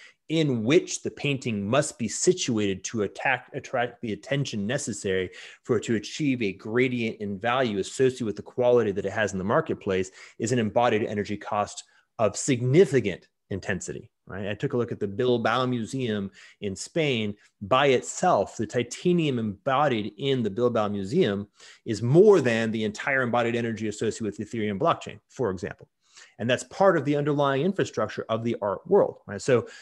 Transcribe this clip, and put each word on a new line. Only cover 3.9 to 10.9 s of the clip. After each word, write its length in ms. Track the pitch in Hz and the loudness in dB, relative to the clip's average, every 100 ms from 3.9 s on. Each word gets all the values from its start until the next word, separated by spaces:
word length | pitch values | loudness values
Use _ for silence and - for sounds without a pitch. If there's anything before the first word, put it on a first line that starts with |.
| - | -4
the 120 | 120 | -8
attention 520 | 101 - 139 135 110 98 | -8 -4 -4 -2 -4 -4
necessary 640 | 135 - 98 101 95 90 - - - | -4 -4 -6 -2 -2 -2 -8 -20 -20
for 120 | - 117 | -2 -2
it 80 | |
to 120 | - 113 | 0 -2
achieve 460 | - - 151 123 | -2 -4 -2 0
a 120 | 107 | -2
gradient 640 | 90 113 117 127 123 113 101 | -4 -4 0 2 0 -4 -4
in 180 | 101 98 | -8 -4
value 420 | 113 127 127 104 | -2 0 0 -2
associated 460 | 92 - 131 127 110 | -4 2 2 2 -6
with 120 | 101 | -6
the 40 | |
quality 500 | - - 123 123 110 | -8 0 4 4 4
that 120 | 95 95 | 0 -4
it 60 | |
has 220 | 101 104 | -2 -2
in 40 | 95 | 0
the 60 | |
marketplace 640 | 95 139 156 107 - 92 95 - - _ | 2 2 2 -4 -2 0 -2 -6 -20 _
is 140 | 117 | -2
an 60 | 123 | 0
embodied 440 | 107 117 120 | 0 2 2